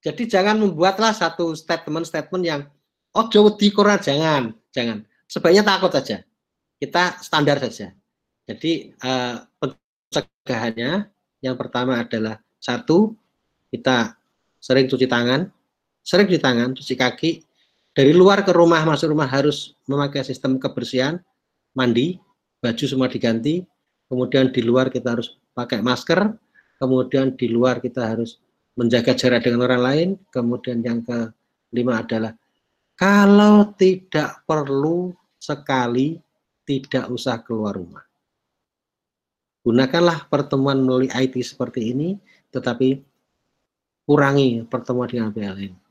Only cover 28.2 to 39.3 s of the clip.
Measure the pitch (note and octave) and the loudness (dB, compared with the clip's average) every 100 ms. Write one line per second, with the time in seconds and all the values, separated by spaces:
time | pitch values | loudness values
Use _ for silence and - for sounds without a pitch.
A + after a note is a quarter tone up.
28.2 | A#2 - _ _ _ - A#2+ A#2+ A#2+ B2+ | -6 -10 _ _ _ -4 0 2 2 2
29.2 | B2+ A#2+ A#2+ A#2+ B2 B2 B2 D3 F3+ F#3+ | 2 2 2 0 0 0 2 0 -2 -4
30.2 | _ C3 A#2 A#2+ C3 A#2+ A#2 A#2 A#2 A#2+ | _ -4 -4 -4 -6 -6 -4 -6 -6 -6
31.2 | A2+ _ _ _ _ A#2+ B2 A2+ A2+ A2+ | -6 _ _ _ _ -4 -2 -2 -2 -4
32.2 | A2 - _ _ _ _ _ _ F#3 G3+ | -4 -8 _ _ _ _ _ _ 2 6
33.2 | G3+ G3+ G#3 G#3 G#3 - F#3+ F#3 _ D#3 | 6 8 8 6 6 4 2 2 _ -4
34.2 | D3+ - - D#3 C#3 C#3 D3 F3 F3+ F3 | -4 -8 -2 -2 0 -2 0 -2 -4 -10
35.2 | _ _ - C#3+ - C3 B2 A#2+ C#3+ E3 | _ _ -10 -10 -2 -2 0 0 -2 -4
36.2 | _ _ _ _ - C3+ C3+ C3 - B2 | _ _ _ _ -6 -6 -4 -6 -4 -6
37.2 | - A#2 - A2 G#2+ G2+ F2 - _ _ | -4 -6 -6 -6 -4 -6 -10 -18 _ _
38.2 | _ _ _ _ _ _ _ _ _ _ | _ _ _ _ _ _ _ _ _ _
39.2 | _ | _